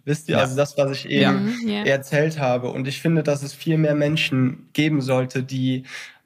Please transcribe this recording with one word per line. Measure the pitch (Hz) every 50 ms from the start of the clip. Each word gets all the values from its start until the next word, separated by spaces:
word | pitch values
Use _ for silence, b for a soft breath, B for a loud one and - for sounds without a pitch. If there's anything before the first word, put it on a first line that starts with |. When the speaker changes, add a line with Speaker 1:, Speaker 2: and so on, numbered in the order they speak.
| _
Speaker 1:
Wisst | 143 147 147 - -
ihr? | 151 147
Speaker 2:
Ja. | -
Speaker 1:
Also | 131 131
das, | 135 147 - -
was | - 139 135
ich | 135 131 -
Speaker 2:
Ja. | - 139 143 135 135
Speaker 1:
eben | - 196 202
Speaker 3:
Mhm, | 214 240 240 233 220
ja. | 208 208 214
Speaker 1:
erzählt | - 139 135 135 - - 143 151 160 160 151
habe. | 139 127 123 123 123 123
Und | - - 131 139
ich | 139 -
finde, | - 165 165 156 143
dass | 147 143 135 139
es | 135 -
viel | - - 165 160 156
mehr | 156 151 156
Menschen | 147 147 147 156 160 - - 139 131 127 127 - - - - _
geben | - 151 156 151 143 131
sollte, | 131 131 127 127 127 - 135 127
die, | 131 135 131 127 131 131 127 127 B B B B B B B B